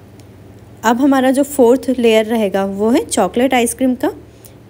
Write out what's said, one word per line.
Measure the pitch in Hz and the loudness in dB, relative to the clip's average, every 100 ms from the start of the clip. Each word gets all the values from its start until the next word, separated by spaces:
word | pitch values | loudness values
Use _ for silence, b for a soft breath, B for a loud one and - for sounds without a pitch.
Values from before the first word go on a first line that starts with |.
| - - - - - - - - | -20 -20 -20 -20 -20 -20 -20 -4
अब | 220 240 | -2 0
हमारा | 277 269 262 | 2 2 2
जो | 262 277 | 0 0
fourth | - 233 254 262 | 2 2 2 0
layer | 254 233 220 214 | 0 2 2 0
रहेगा | 233 196 196 196 | -2 -2 -2 -4
वो | 196 220 | -2 0
है | 302 466 | 0 -2
chocolate | - 180 240 262 | -2 -2 0 0
आइसक्रीम | 254 233 - 262 247 | 0 -2 -2 -2 -2
का। | 302 - - B B B | -4 -6 -18 B B B